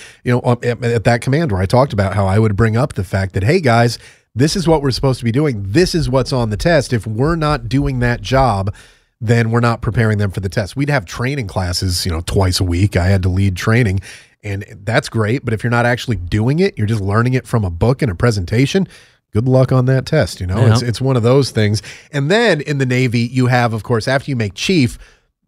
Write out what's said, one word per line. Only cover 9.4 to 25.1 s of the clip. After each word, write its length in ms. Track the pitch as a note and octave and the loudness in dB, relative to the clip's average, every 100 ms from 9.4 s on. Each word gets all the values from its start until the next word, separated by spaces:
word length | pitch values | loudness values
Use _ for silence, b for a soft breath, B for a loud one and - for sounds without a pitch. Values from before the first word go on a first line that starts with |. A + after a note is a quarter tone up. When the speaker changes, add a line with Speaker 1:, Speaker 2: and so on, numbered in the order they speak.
| A2+ | 2
Speaker 1:
we're 100 | A#2 | 2
not 220 | A#2+ A2+ | 0 0
preparing 340 | - A2 A2 G#2+ | -2 0 0 2
them 140 | G#2 | -2
for 100 | F#2 | -2
the 80 | F#2+ | -6
test." 280 | - G2 - | -4 -6 -4
We'd 120 | C#3+ | -2
have 160 | D3 | -2
training 440 | F2 - B2 C#3+ G#2 | -4 -6 -6 -4 -4
classes, 580 | - F2+ F2+ F#2+ E2+ F#2 | -4 -4 -2 -2 -2 -2
you 60 | |
know, 100 | D#2+ | -4
twice 340 | E2+ - F2+ F2+ | -2 0 0 0
a 60 | |
week. 320 | F#2 E2+ G2+ - | 0 2 2 2
I 120 | F2 | 2
had 140 | G2 | 2
to 40 | F#2 | 2
lead 260 | F#2 G2 | 0 0
training. 460 | F2+ - A2+ A2+ F#2+ B B B B | 0 0 2 2 0 B B B B
And 200 | G#2 G2 - - | -10 -10 -10 -12
that's 240 | G2 A#2+ - | -2 -2 -2
great, 360 | A#2 G#2+ B2+ | -4 -2 -2
but 80 | A#2+ | -4
if 100 | A2 | -4
you're 80 | A#2+ | 0
not 140 | A#2+ A#2+ | 0 2
actually 280 | B2 - G2+ | 0 -2 -6
doing 420 | F2 G#2+ A2+ D3+ | -2 -2 0 2
it, 180 | F#3+ - | 0 0
you're 80 | G#2 | -2
just 140 | A2 | -2
learning 340 | F#2+ G#2 A#2+ | 0 0 2
it 140 | B2+ - | 0 -2
from 160 | A#2+ | -2
a 60 | G2 | -2
book 300 | E2+ A2 C#3 | 0 0 2
and 120 | C#3 | -2
a 20 | |
presentation, 720 | F2+ B2 G#2 F2 A2+ C3+ G3 F#3+ B B B _ | 0 0 0 -2 0 0 0 -2 B B B _
good 160 | G#2 B2+ | -2 2
luck 240 | C3 C3 | 2 4
on 140 | C3 B2+ | 2 2
that 200 | C3 B2+ | 0 0
test, 340 | D#3+ G2+ - | 0 0 -4
you 60 | F2+ | -4
know? 140 | G2 | 2
Speaker 2:
Yeah. 80 | A2+ | 4
Speaker 1:
It's, 80 | A2 | 4
it's 180 | A#2+ G#2+ | 0 -2
one 160 | C3 B2+ | 0 2
of 80 | |
those 260 | A2+ C3+ C3 | 4 2 2
things. 320 | - G#2+ G#2 B B B | 0 0 0 B B B
And 180 | C#3+ C#3 | -6 0
then 300 | G#3 A#3 E3 | 2 4 2
in 180 | C#3+ C#3+ | 0 -2
the 80 | C3 | 0
Navy, 320 | B2+ C3 A#2 | 0 0 0
you 260 | A#2 B2+ B2 | -2 0 2
have, 240 | B2 A#2+ | 2 0
of 100 | A2 | -2
course, 240 | - A#2+ A#2+ | -2 -2 0
after 240 | C3+ - | -2 -2
you 60 | C3 | -4
make 180 | G#2+ | -4
chief, 440 | - - F#3 A#2+ - b | -4 -2 2 2 -2 b